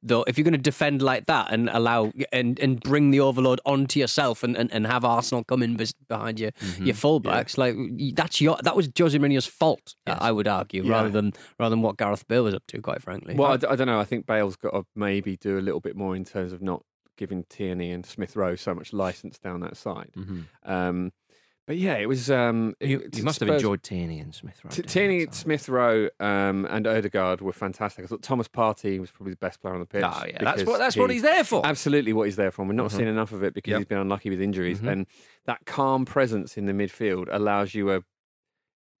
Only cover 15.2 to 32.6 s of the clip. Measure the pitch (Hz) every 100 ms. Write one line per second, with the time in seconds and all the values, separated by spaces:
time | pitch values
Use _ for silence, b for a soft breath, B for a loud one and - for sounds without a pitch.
15.2 | 98 92 101 95 95 82 98 98 98 92
16.2 | 92 101 90 90 95 87 _ _ _ -
17.2 | 98 92 - - 95 90 87 87 87 -
18.2 | 92 107 92 87 - 87 - 101 92 90
19.2 | 95 - 95 90 85 - 107 92 - -
20.2 | 95 90 78 B - 92 90 90 90 -
21.2 | _ _ _ _ - 165 190 123 107 131
22.2 | 120 131 120 117 113 - 139 135 - 110
23.2 | 123 151 107 151 113 101 - 92 85 80
24.2 | 76 - - - - - - 185 202 180
25.2 | 156 - 156 151 - 127 120 110 104 -
26.2 | 104 98 98 98 95 110 110 110 101 101
27.2 | 92 90 95 - 98 - 104 - 90 104
28.2 | - 127 113 - 110 104 104 95 90 -
29.2 | 98 90 92 - 95 92 87 101 90 82
30.2 | - - - 185 208 233 247 214 254 247
31.2 | 294 349 - 175 147 143 151 147 110 110
32.2 | 104 98 95 -